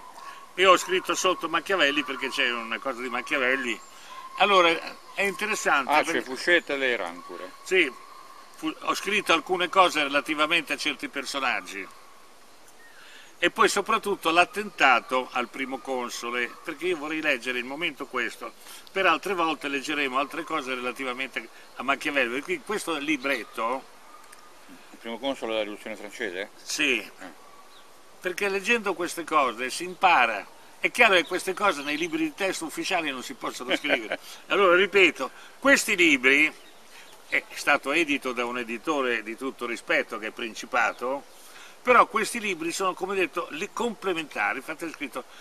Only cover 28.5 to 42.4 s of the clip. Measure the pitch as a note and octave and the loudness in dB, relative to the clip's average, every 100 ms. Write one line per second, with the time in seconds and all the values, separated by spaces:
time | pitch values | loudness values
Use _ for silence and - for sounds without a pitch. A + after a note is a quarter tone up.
28.5 | G3 F#3+ A#3+ G3+ E3 E3+ - D#3 D#3 B2+ | -2 0 0 0 -2 -4 -6 0 2 2
29.5 | A2 B2+ - F3+ F3 D3 D3+ A#2 G2+ F2 | 0 -6 -6 -8 2 6 8 6 2 -8
30.5 | - - - F#3 - A3+ F#3 E3 F3 F#3 | -16 -20 -4 0 6 6 6 4 -2 -4
31.5 | F#3 G3+ C#3+ C#3+ D3 E3+ D#3 D#3+ - F#3+ | 0 2 2 -2 -2 -2 -2 -2 -2 -2
32.5 | - D#3 E3 D#3+ F3+ D3+ C3 - - D3 | -2 -6 -6 -2 -2 -2 -4 -8 -8 -8
33.5 | - B2 D#3 D3 C3+ G#2+ - - - - | -6 -4 -2 0 -2 -2 -8 -10 -12 -2
34.5 | E3+ F#3+ F3 G3 G3 E3+ - B2 - - | 4 6 6 6 6 6 4 -6 -8 -20
35.5 | - C4+ C4 - F#3+ E3+ C#3 C3 C#3+ D#3 | 0 4 4 4 4 6 6 6 6 4
36.5 | - - - - - - - - C#3+ - | -2 -20 -20 -20 -20 -20 -20 -6 -4 -4
37.5 | - - C#3+ C3+ D#3 D3+ C#3 C3 A#2+ A#2+ | -4 2 2 2 0 0 0 -2 -4 -4
38.5 | B2 A2+ A2+ D#3+ D3 B2+ A#2 G#2+ A2+ C3+ | -4 -6 -6 -2 0 0 -2 -4 -8 -8
39.5 | - A#2 A2+ - D#3 - A2+ G#2+ - A#2 | -6 -6 -6 -2 0 0 -6 -8 -8 -10
40.5 | G#2 - A#2+ A2 - B2 C#3 - - - | -10 -2 0 0 0 -4 -6 -8 -20 -20
41.5 | - - - B3+ A#3 F3 A3 G3+ A#3 | -20 -20 -4 4 6 6 2 -2 -2